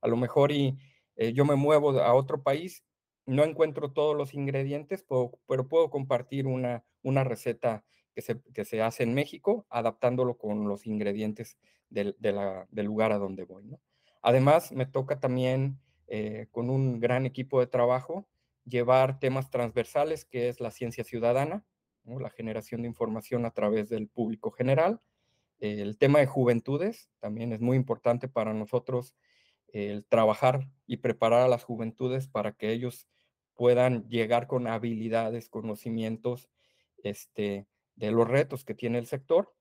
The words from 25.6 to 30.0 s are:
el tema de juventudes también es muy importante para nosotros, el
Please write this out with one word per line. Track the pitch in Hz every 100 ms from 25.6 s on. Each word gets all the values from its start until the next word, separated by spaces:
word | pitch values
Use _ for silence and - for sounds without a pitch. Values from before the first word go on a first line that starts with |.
el | 107 104 101 107
tema | 139 147
de | 135
juventudes | 135 123 117 120 143 190 233 - _
también | 107 107 117
es | 110
muy | 117 131
importante | 127 117 - 120 131
para | 120 110
nosotros, | 110 107 123 - 127 123 _ _ _ _ _ _
el | 107 104 104